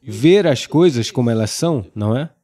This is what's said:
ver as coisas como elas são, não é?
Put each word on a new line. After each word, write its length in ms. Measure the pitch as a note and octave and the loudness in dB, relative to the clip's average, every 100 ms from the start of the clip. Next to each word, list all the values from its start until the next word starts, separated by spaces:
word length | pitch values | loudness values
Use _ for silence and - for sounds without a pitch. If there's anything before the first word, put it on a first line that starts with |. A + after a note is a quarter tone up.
| A#2 | -12
ver 400 | G#2+ D3+ G3 F3+ | 0 4 4 2
as 200 | B2 - | -2 -2
coisas 440 | D3 F3 B2 A2 | 2 2 2 -4
como 200 | - A#2+ | -2 -2
elas 200 | A2+ G#2+ | 0 -2
são, 360 | - E3+ D3 F#2+ | -2 -2 -4 -6
não 200 | - G#2 | -6 -2
é? 140 | A#2+ D#3+ _ | -2 -6 _